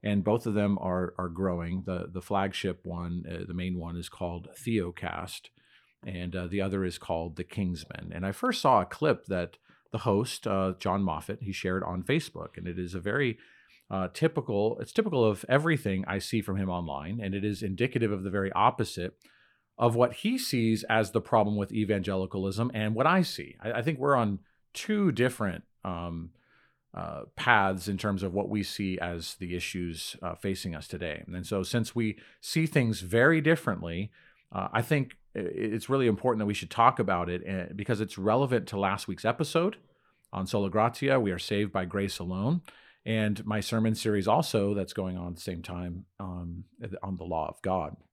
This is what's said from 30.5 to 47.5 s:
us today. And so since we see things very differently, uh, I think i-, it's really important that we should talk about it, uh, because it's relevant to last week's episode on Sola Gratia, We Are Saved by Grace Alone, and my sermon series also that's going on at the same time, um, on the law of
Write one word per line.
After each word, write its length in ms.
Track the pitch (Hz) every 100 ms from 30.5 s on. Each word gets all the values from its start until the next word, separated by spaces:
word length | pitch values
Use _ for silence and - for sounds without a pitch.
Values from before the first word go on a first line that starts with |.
| 95 95 80
us 120 | -
today. 360 | 90 87 73 -
And 180 | 87 85
so 160 | 101
since 320 | 92 120 110
we 240 | 120 113 101 - _
see 260 | - 165 160
things 360 | 156 117 92
very 400 | 90 113 135 160
differently, 720 | 151 160 - 90 85 85 107 _ _ _ _
uh, 160 | - 95
I 100 | 113
think 360 | 117 151 131 - _ -
i-, 40 |
it's 500 | 90 - 107 110 -
really 180 | 135 123
important 320 | 104 127 113
that 60 | 104
we 80 |
should 180 | 104 -
talk 280 | - 117 -
about 300 | 101 90 87
it, 140 | 90 -
uh, 260 | 95 87 95
because 240 | 101 107
it's 180 | 107 -
relevant 500 | 98 117 139 120 90
to 120 | 101
last 300 | 98 98 -
week's 160 | 92 107
episode 500 | - 156 165 180 220 _ _ _ _ _
on 160 | - 92
Sola 220 | 107 98
Gratia, 500 | 107 113 - 135 135
We 120 | 104
Are 80 | 90
Saved 340 | - 104 104
by 100 | 95
Grace 360 | 90 101 98 -
Alone, 420 | 92 92 110 170 - - - _ -
and 400 | 110 107 104 107
my 140 | 107
sermon 340 | 101 113 113
series 340 | 110 113 101 98
also 460 | 123 165 110 101
that's 200 | 104 92
going 240 | - 92 90
on 100 | 87
at 80 | 87
the 60 |
same 200 | - 87
time, 440 | 82 87 90 87 90 _
um, 460 | 98 87 87 87 101 _ 110 92
on 140 | 95 92
the 80 | 87
law 240 | 80
of 120 | 78